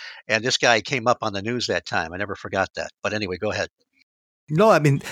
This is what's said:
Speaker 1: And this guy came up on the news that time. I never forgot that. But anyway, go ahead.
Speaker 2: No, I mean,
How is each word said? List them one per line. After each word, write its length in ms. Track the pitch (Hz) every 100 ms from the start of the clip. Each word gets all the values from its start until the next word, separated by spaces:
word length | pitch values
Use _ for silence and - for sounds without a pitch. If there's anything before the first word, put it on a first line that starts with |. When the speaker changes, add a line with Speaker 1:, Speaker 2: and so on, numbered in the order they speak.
| - - -
Speaker 1:
And 160 | 110
this 140 | 120 -
guy 220 | 131 113
came 260 | - 135 117
up 100 | 120
on 100 | 110
the 80 | 98
news 240 | 104 123 107
that 200 | 90 -
time. 260 | 101 80
I 40 | 90
never 180 | 101 95
forgot 340 | 98 98 92 -
that. 160 | 78 -
But 120 | 101
anyway, 240 | 107 101 90
go 140 | 104
ahead. 180 | 98 85 _ _ _ _ _ _ _ -
Speaker 2:
No, 220 | 151 220
I 80 | 170
mean, 240 | 147 131 -